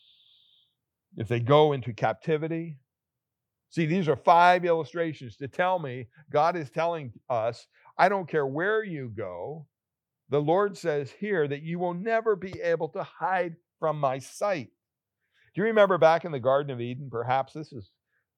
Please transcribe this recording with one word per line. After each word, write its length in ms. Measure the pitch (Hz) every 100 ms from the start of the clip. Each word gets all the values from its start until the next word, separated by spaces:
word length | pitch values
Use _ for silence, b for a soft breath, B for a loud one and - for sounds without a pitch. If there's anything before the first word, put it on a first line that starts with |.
| _ _ _ _ _ _ _ _ _ _ _ -
if 120 | 104
they 120 | 117
go 320 | 117 147 151
into 220 | 139 120
captivity. 840 | 107 113 107 165 156 160 165 170 143 _ _ _ _ _ _ _ _ _
See, 160 | - 156
these 200 | 190 156
are 100 | 135
five 500 | - 170 175 180 175
illustrations 720 | 165 139 170 165 139 127 -
to 100 | 135
tell 300 | - 180 185
me 300 | 143 127 117 b b
God 260 | 147 165 180
is 120 | 143
telling 480 | 165 170 170 131 - -
us, 360 | 117 117 117 - b b b
"I 140 | 180
don't 180 | 202 170
care 180 | 156 139
where 380 | 143 190 220
you 240 | 208 151 127
go." 580 | 104 95 87 110 160 147 _ _ _ _ _ -
The 140 | 143
Lord 340 | 147 185 208 180
says 340 | 170 147 135
here 360 | - 214 185 147
that 140 | 143
you 160 | 160 175
will 160 | 175
never 420 | 175 226 226 226 190
be 240 | 185 175
able 300 | 175 165 160
to 120 | 190
hide 540 | 147 - 170 190 175 165 _ -
from 200 | 160 151
my 200 | 139 135
sight. 580 | - - 208 175 113 _ _ _ _ _ _ _ _ -
Do 60 |
you 60 | 220
remember 280 | 214 196 175
back 300 | 160 165 175
in 60 |
the 60 | 139
Garden 320 | 123 139 143
of 120 | 123
Eden? 260 | 120 131 135
Perhaps 440 | 117 117 131 131
this 180 | 151 147
is 180 | 127 98 _ _ _ _